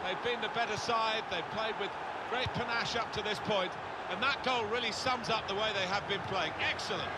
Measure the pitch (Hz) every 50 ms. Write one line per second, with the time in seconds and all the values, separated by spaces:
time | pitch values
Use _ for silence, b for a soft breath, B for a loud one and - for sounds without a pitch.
0 | - 185 190 185 - 240 240 226 220 208 - 233 233 214 214 - - - 240 226
1 | 226 220 220 220 214 - 190 - - - - 208 220 220 208 - 202 - - -
2 | - - - - - - 220 247 254 - - - 240 240 233 233 208 - - 233
3 | 220 - - 208 196 214 208 - - 190 208 190 185 185 - - - - - -
4 | - - 180 190 240 277 269 - - 247 254 240 220 202 220 247 240 220 208 -
5 | - 254 254 247 226 - 226 214 208 - 196 196 214 220 208 196 185 180 190 202
6 | - - 202 190 - - 190 185 165 156 156 - 254 311 294 - - - 208 165
7 | 139 113 -